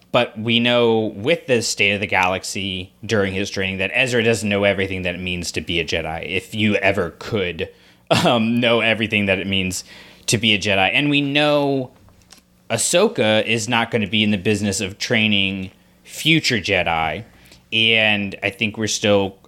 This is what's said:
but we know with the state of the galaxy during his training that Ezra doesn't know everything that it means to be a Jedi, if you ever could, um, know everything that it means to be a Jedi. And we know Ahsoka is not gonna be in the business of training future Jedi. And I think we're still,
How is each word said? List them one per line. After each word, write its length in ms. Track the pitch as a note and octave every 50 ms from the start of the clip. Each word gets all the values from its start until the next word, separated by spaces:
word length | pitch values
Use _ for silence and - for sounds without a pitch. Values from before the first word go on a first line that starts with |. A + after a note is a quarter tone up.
| _ _
but 260 | - B2+ A#2+ - - A2
we 220 | G#2+ A#2+ A#2 A#2
know 520 | A#2+ B2 B2 A#2+ A#2+ A#2 A2+ A2+ A2 G#2 G#2
with 300 | G2 G#2 C#3+ E3+ E3 -
the 160 | - B2+ A2+
state 300 | G#2 - - - G#2 G2+
of 80 | G#2 G2
the 60 | G#2
galaxy 840 | F#2+ G2 F#2 F#2 F#2 F#2+ F#2 - - - G2+ F#2+ G2 F#2 F#2 F2+ - _ _ A2
during 280 | G2+ A2+ G#2 G2 F#2+
his 180 | F#2+ F#2+ G2+ -
training 280 | - G2 F#2+ F#2+ F#2+ F#2
that 120 | F#2+ G2 -
Ezra 280 | B2 C3 B2 B2 A#2
doesn't 260 | A2 A#2 A2+ G#2 G#2+ G2+
know 160 | G2+ G2+ G2+
everything 380 | G2+ G2 F#2+ F#2+ F#2 F#2+ F#2
that 120 | F2+ F2+ F2
it 60 | F2
means 300 | F#2 F2+ F2+ F2 D#2+ -
to 80 | - F2+
be 200 | D#2 - E2+ E2+
a 40 | D#2+
Jedi, 440 | - - E2 D#2+ D#2 E2 D#2+ D#2+ D2+
if 260 | F#2 F#2 - - -
you 220 | G#2+ G#2+ G#2+ G2
ever 340 | - G2 F#2+ F#2+ G2 F2 E2 - -
could, 500 | - - A#2+ G2+ F2+ F2 E2 D#2+ - - - _ _ _ _ _ _ -
um, 500 | D#3+ A#2 - D#3+ B2+ A#2 A2 A2+ A#2+ A#2+
know 200 | B2 A2+ A#2 A2+
everything 460 | G#2+ A2+ A2 G#2 A2+ G#2 A2 G#2 G2+
that 120 | G2 F#2+ F#2+
it 80 | F2+
means 360 | G2 G2 F#2+ F#2 F#2 F2 - - - - - - - - - -
to 120 | - B2+ G#2
be 160 | A#2 A2 G#2
a 40 | G2
Jedi. 320 | F#2+ G#2 F#2+ G2 F#2+ F#2
And 180 | G2 C3+ D3 D3
we 100 | C#3+ C#3+
know 720 | C#3+ C#3 C#3+ D3 D3+ D3 D3 D3 C#3+ C#3 C#3 C3+ B2+ - - _ _ - - _ _ - - - _ _ _ _ _ -
Ahsoka 760 | A#2 A#2 - - - F3 G#3 G3+ - - A2+ G#2+ G#2+ G#2+ -
is 240 | G#2+ A2+ A#2 G#2+ A2
not 220 | B2 A2+ A#2 -
gonna 160 | - A2+ G#2
be 160 | F2+ A2 G#2+
in 80 | G#2+ G#2
the 80 | G#2+ F#2+
business 420 | F2+ A2 G#2 F#2+ G#2+ G2+ F#2+ -
of 180 | G2+ F2+ G2 -
training 760 | - - B2 A2 A2 G#2+ G#2 G2 F#2+ F#2+ G2 F#2+ F#2 G2 - _ _ _ _ _ -
future 540 | - - - - D#3 E3 D3+ - - B2+ G2+
Jedi. 640 | - G#2 G2 F2+ E2+ E2 E2 D#2+ D#2+ D#2 D#2 F#2+ A2 - - - - - - - _ _
And 640 | - A2+ A2+ A2+ A2+ A2 A2 G#2+ G#2 G2+ G2+ G2 - -
I 80 | - G2+
think 260 | - - A2+ G#2 G#2
we're 120 | A2+ A2 G#2
still, 500 | - - - G#2 G2+ G2 G2 F#2+ - - _